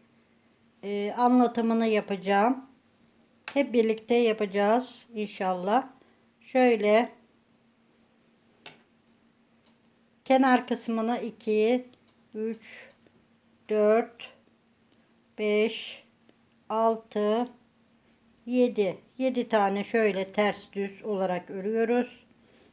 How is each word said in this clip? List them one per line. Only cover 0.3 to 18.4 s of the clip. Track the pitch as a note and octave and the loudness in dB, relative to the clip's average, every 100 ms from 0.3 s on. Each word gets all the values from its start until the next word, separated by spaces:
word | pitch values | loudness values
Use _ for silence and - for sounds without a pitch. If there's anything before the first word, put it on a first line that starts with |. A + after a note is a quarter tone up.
| _ _ _ _ _ | _ _ _ _ _
e, | G3+ G3+ G3+ A3+ | -8 -6 -6 0
anlatımını | B3 B3+ A#3+ A#3 A3+ A3+ A3+ | 2 4 4 2 0 0 2
yapacağım. | G#3 G3+ G3 F#3 G3 A3+ C4 - _ _ _ _ _ _ _ - | 0 -2 -4 0 2 2 0 -8 _ _ _ _ _ _ _ -4
Hep | C#4 C4 | -2 0
birlikte | A#3 A3 A3 - | 2 0 -2 0
yapacağız | A#3+ A#3 G#3+ G#3 G3+ G3+ A#3+ B3+ - - | 2 2 0 -2 0 2 0 -2 -12 -14
inşallah. | A3+ G#3 - F#3 F#3 F#3 A#3+ C4+ - _ _ _ _ | -10 -8 -6 -4 -4 0 -2 -2 -10 _ _ _ _
Şöyle | - B3+ B3 A3 G#3 G#3+ B3 - _ _ _ _ _ _ _ _ _ _ _ _ _ _ - - _ _ _ _ _ _ _ _ _ _ _ _ _ _ | -4 2 4 4 4 2 2 -6 _ _ _ _ _ _ _ _ _ _ _ _ _ _ -20 -20 _ _ _ _ _ _ _ _ _ _ _ _ _ _
kenar | - C4 C4 B3 - | 2 4 6 4 2
kısmını | A#3 - A3+ A3+ A#3+ | -6 -4 -4 -2 -4
iki, | A#3+ - A3 G#3+ A3 B3 B3+ - _ _ _ | -6 -8 -2 2 2 0 -4 -18 _ _ _
üç, | G#3+ A3 A3+ - - - _ _ _ _ _ _ _ - | -10 -8 -8 -14 -20 -20 _ _ _ _ _ _ _ -4
dört, | G#3+ G#3 A3+ A#3 - - _ _ _ _ _ _ _ _ _ _ - | 2 4 4 0 -10 -20 _ _ _ _ _ _ _ _ _ _ -6
beş, | G#3 G#3 A3 A3 - - - _ _ _ _ _ - | -2 0 0 -4 -12 -18 -20 _ _ _ _ _ -6
altı, | A3 A3+ A3 - G#3 G#3 A3+ B3 - _ _ _ _ _ _ _ _ | 0 0 0 -4 -2 0 0 -2 -8 _ _ _ _ _ _ _ _